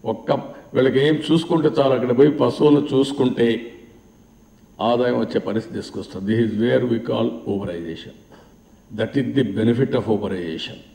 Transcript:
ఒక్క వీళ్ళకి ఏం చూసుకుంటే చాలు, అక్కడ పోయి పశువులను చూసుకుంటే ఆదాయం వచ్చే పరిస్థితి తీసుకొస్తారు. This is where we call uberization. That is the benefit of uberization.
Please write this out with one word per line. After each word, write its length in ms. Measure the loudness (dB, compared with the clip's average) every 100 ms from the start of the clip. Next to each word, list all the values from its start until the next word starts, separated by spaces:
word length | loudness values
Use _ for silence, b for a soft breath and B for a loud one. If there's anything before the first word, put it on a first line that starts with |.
| -6
ఒక్క 160 | -6 -2 -2 -2 B B
వీళ్ళకి 260 | 2 2 4 2
ఏం 80 | 2 2
చూసుకుంటే 420 | 0 2 0 2 2
చాలు, 140 | 2 2
అక్కడ 160 | 2 6
పోయి 100 | 4 6
పశువులను 420 | 0 4 4 4 4
చూసుకుంటే 560 | 0 0 0 -2 2 0 0 -6 -18 -20 -20 -20 _ -20 _ _ _ -20 -4 0
ఆదాయం 280 | 2 0 0
వచ్చే 140 | -2 -2 -2
పరిస్థితి 280 | -6 -6 -12
తీసుకొస్తారు. 460 | -10 -12 -12 -8 -2
This 100 | 0 0
is 60 | 0
where 220 | 0 0 0
we 60 | -2 -2
call 180 | -2 -2 -4 -6
uberization. 600 | -6 -4 -8 -10 -12 -16 -20 _ B B _ _ _ _ -6
That 160 | -2 -2
is 80 | 0 0
the 60 | 0 0
benefit 340 | 0 2 0 0
of 60 | 0 -2
uberization. 600 | -2 -6 -6 -8 -10 -14 -20